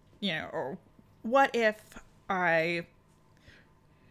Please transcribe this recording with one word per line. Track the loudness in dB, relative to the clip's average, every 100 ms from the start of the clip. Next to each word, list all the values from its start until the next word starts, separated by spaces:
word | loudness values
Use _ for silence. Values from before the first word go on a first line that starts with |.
| _ -10
You | -6
know, | -6 -6
or | -8 -8 -10 _ _ -20 _
what | 0 2 4
if | 2 0 0 -10 -20 -20 -14 -6
I, | 0 2 2 2 -2 -8 _ _ _ _ _ -20 -20 _ _ _ _ _